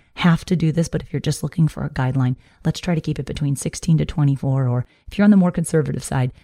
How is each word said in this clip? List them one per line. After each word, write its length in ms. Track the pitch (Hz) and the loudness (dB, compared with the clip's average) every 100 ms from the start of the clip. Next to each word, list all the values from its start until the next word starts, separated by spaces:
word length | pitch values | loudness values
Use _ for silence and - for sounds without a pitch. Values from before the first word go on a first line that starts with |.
| _ - | _ 0
have 280 | 175 165 | 2 2
to 120 | - 175 | 2 0
do 140 | 160 | 2
this, 160 | 160 160 | 0 -2
but 140 | 160 | -4
if 100 | - | -6
you're 100 | 143 | -4
just 220 | 156 - | -4 -4
looking 260 | 143 - 156 | -4 0 0
for 160 | - | 0
a 40 | 143 | -6
guideline, 460 | - 127 135 127 127 _ _ | -2 -2 0 0 -2 _ _
let's 160 | 160 - | -4 -4
try 160 | - | -4
to 60 | 156 | -2
keep 180 | 160 147 | -2 -6
it 60 | |
between 320 | 131 - 143 135 | -8 -4 -4 -2
sixteen 400 | 160 - - 156 | -6 -4 0 2
to 80 | |
twenty-four, 640 | - - 143 135 135 135 127 | 2 0 0 2 0 0 0
or 160 | 123 - _ - | -2 -4 _ -8
if 100 | - | 2
you're 80 | |
on 60 | 208 | 6
the 80 | 196 | 6
more 120 | 175 | 4
conservative 540 | 175 165 160 143 - | 0 0 0 0 -4
side, 300 | - 139 127 - | -4 -2 -2 -6